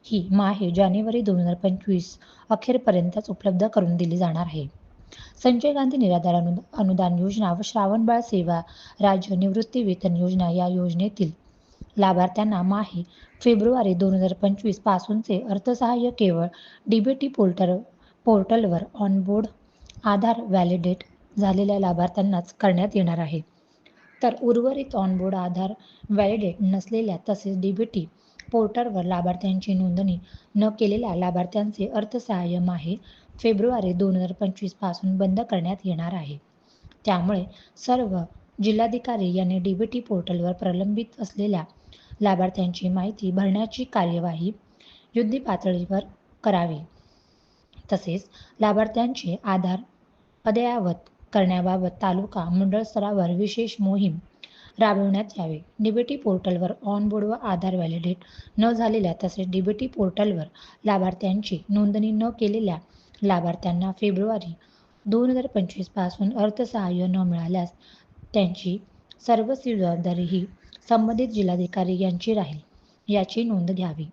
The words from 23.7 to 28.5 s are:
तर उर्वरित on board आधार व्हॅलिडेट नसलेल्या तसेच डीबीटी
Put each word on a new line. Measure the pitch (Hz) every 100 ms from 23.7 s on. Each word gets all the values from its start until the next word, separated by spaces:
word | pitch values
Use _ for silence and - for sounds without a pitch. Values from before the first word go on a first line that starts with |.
| _ _ _ _ _
तर | 247 247
उर्वरित | 240 240 254 277 277 226
on | 190 185
board | 185
आधार | 190 180 180 190 220 - _ -
व्हॅलिडेट | 202 202 214 196 170
नसलेल्या | 190 190 - 226 226 175 -
तसेच | 202 196 190
डीबीटी | 190 190 226 196 160 _ _ - -